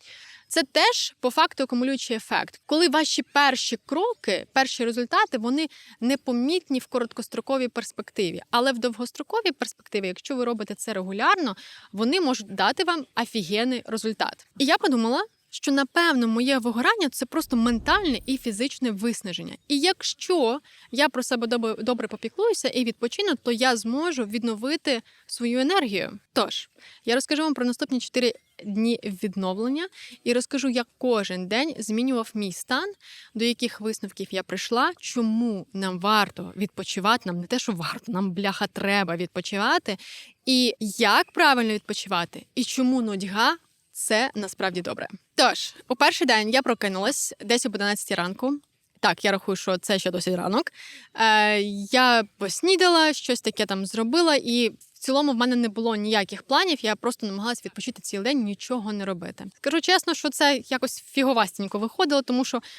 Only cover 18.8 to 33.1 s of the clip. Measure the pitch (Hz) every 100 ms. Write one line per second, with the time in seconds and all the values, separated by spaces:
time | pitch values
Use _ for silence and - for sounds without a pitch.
18.8 | 247 196 233 214 196 170 170 - - 285
19.8 | 339 381 - - - 359 226 277 - -
20.8 | - 240 294 247 247 247 233 240 226 214
21.8 | 220 240 214 214 226 - 453 370 - 254
22.8 | 233 - 240 - 403 277 - 226 262 233
23.8 | 226 262 349 269 208 226 233 214 254 330
24.8 | - 233 - _ - - 240 247 269 392
25.8 | 247 190 - 202 _ - 202 - - _
26.8 | - - 226 247 - 294 311 269 247 240
27.8 | 294 254 - 262 240 - _ - 208 202
28.8 | 226 233 208 185 214 190 190 190 240 285
29.8 | 381 - - - 240 240 - 277 269 240
30.8 | 240 - 254 226 196 185 185 220 311 -
31.8 | 214 220 254 247 226 214 202 175 - 254
32.8 | 392 392 -